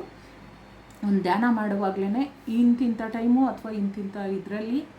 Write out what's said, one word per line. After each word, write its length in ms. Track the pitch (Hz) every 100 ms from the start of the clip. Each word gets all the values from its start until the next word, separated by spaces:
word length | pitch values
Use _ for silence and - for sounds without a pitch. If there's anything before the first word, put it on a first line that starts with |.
| 392 - - - - - - - - -
ಒಂದ್ 180 | 202 196
ಧ್ಯಾನ 220 | 180 196 240
ಮಾಡುವಾಗ್ಲೇನೆ 840 | 226 214 202 196 196 196 233 285 - -
ಇಂತಿಂಥ 540 | 226 240 240 240 220
ಟೈಮು 440 | 220 226 233 254 262
ಅಥವಾ 260 | 196 220
ಇಂತಿಂಥ 440 | 214 196 208 196 202
ಇದ್ರಲ್ಲಿ 680 | 196 196 180 214 220 269 -